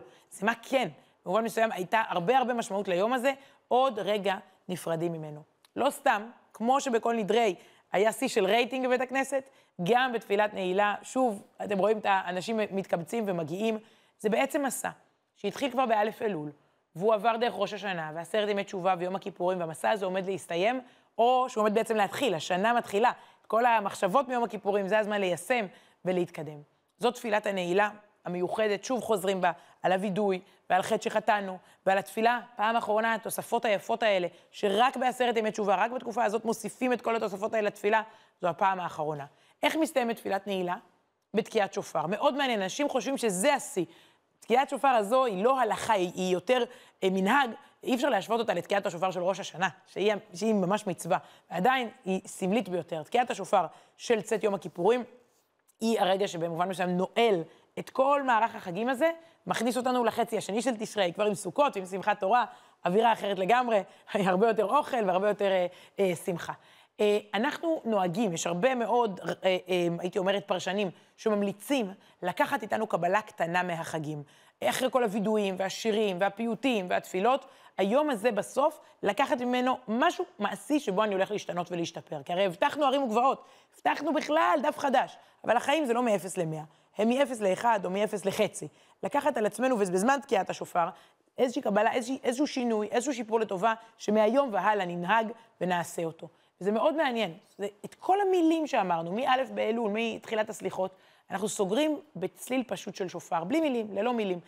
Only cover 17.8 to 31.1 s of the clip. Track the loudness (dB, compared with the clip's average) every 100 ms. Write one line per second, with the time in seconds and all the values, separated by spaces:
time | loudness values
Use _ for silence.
17.8 | -6 -6 -6 -8 -4 0 0 0 -2 -2
18.8 | 0 0 -2 -4 -6 -4 -2 0 -4 -2
19.8 | 0 0 -2 -2 -4 -6 -4 0 0 0
20.8 | -6 _ _ 2 4 4 2 2 2 2
21.8 | 2 0 0 0 0 0 0 0 2 2
22.8 | 0 2 2 2 -10 _ -2 2 4 4
23.8 | 0 -2 2 2 2 0 -2 -2 0 0
24.8 | 2 2 2 0 0 0 0 0 -2 -8
25.8 | _ _ -2 0 -2 -6 -12 -12 -18 _
26.8 | _ -4 -2 -2 -2 -2 0 -2 2 2
27.8 | 2 -2 _ _ -8 -4 -2 0 0 0
28.8 | -2 -4 0 0 0 0 0 -2 -10 _
29.8 | 0 0 0 0 0 -2 -6 _ -2 0
30.8 | 0 -2 -2